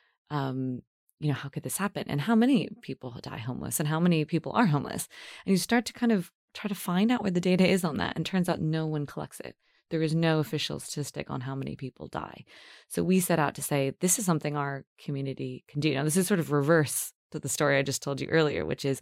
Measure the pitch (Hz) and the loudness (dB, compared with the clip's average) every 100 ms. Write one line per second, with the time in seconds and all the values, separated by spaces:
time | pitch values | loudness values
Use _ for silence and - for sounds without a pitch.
0 | _ _ - 147 135 131 131 123 - _ | _ _ -6 -4 -2 -2 -4 -4 -10 _
1 | _ - 151 139 139 - 143 - 196 - | _ -6 -2 -2 -4 -8 -6 -4 -4 -4
2 | - 143 143 226 240 254 - - - 135 | -4 -2 2 4 6 4 2 -6 -12 -10
3 | 127 113 - - 110 127 - - 147 160 | -12 -12 -12 -10 -6 -6 -4 -2 0 2
4 | 175 165 151 170 - - 226 139 - - | 4 4 2 -2 0 2 4 2 0 -6
5 | - - - - - 190 180 240 220 - | -8 -14 -18 -8 0 0 2 2 0 0
6 | 233 208 170 _ _ - 208 202 - 180 | 2 2 0 _ _ -10 -8 -6 -2 2
7 | 220 247 202 175 180 180 185 185 175 - | 4 2 0 2 4 4 6 4 0 -2
8 | 85 - 160 185 180 165 156 160 156 151 | -2 -2 -2 0 0 0 0 0 0 -2
9 | 143 - 147 - - - _ _ - 165 | -4 -8 -10 -10 -14 -16 _ _ -6 -2
10 | 160 160 165 156 151 151 - 147 - - | 2 2 4 4 2 -2 -4 -8 -8 -8
11 | 139 - - 135 127 135 135 143 131 - | -8 -8 -8 -8 -6 -6 -8 -8 -12 -12
12 | - - - - - - - - - - | -10 -8 -10 -12 -20 -20 -20 -20 -8 -2
13 | 170 185 180 165 151 - - 143 135 - | 2 2 4 2 0 -2 -2 0 0 0
14 | 180 - 185 160 156 147 139 139 - _ | 0 2 2 0 0 -4 -4 -6 -12 _
15 | - 139 135 135 131 127 _ 143 151 135 | -8 -6 -6 -6 -8 -10 _ -2 0 2
16 | 151 160 185 202 139 143 143 165 147 - | 2 2 2 2 2 2 4 4 4 -2
17 | - - _ 151 139 - 147 139 139 131 | -6 -12 _ -8 -6 0 4 4 2 -2
18 | - 135 - 160 151 - 78 - 139 135 | -4 -6 0 4 4 2 -2 -2 -2 -2